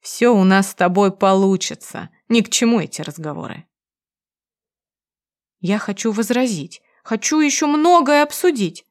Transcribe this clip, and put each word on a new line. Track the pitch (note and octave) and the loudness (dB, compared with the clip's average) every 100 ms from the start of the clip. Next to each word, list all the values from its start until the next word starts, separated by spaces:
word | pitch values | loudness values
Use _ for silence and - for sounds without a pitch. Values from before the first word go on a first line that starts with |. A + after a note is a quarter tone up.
Всё | - - A#3+ | -16 0 2
у | A3+ | 4
нас | F#3 F#3+ F#3+ | 4 4 2
с | |
тобой | - F3+ F#3 G3 | 0 0 2 0
получится. | G3 G3 F#3+ G3 F#3 - - - - - _ _ | 2 2 4 2 0 -4 -10 -14 -14 -14 _ _
Ни | A#3 | 0
к | G3+ | 0
чему | - A#3 A#3 | 0 0 0
эти | D#3 - | -2 -8
разговоры. | - D3+ D3+ D3 - - - _ _ _ _ _ _ _ _ _ _ _ _ _ _ _ _ _ _ _ | -12 -10 -12 -10 -12 -16 -20 _ _ _ _ _ _ _ _ _ _ _ _ _ _ _ _ _ _ _
Я | F3 G#3 | -4 -4
хочу | - G3 A3+ | -4 -6 -4
возразить, | G#3 A#3 B3 B3+ F#3 C#3 - _ _ | -4 -2 -2 -2 -4 -8 -16 _ _
хочу | - A3 - D4+ | -8 -6 -2 0
ещё | D4+ C#4 D4+ | 0 0 -2
многое | D4+ D#4+ F4 C#4 D4 | 0 4 4 4 2
обсудить | D4 - F4+ C#4 F#3 - _ | 0 0 -2 0 -4 -6 _